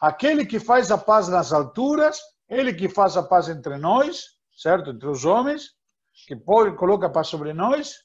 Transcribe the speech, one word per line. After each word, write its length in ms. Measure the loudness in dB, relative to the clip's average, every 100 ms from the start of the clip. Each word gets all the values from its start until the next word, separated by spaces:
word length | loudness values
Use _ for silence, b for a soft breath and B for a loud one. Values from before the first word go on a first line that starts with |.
Aquele 440 | -2 0 0 0 0
que 140 | -4
faz 320 | 2 2 4
a 60 | 0
paz 320 | 4 2 4
nas 240 | 0 2
alturas, 640 | 0 -2 -4 -2 2 0 0 -16 _ -8
ele 240 | -4 -2
que 160 | -2 -4
faz 260 | 2 2 2
a 80 |
paz 240 | 2 2 2
entre 300 | -6 -8 -6
nós, 600 | 0 0 0 -4 -16 _ _ -6
certo? 320 | 0 0 -2
Entre 180 | -10 -6
os 160 | -2
homens, 480 | 2 2 0 -4 -10 _ _ _ _ _ -16
que 80 | -10
põe, 400 | 2 4 4 2
coloca 320 | 0 2 0
a 20 |
paz 180 | -2 -4
sobre 260 | -6 -8
nós, 420 | -4 -2 -2 -4 -16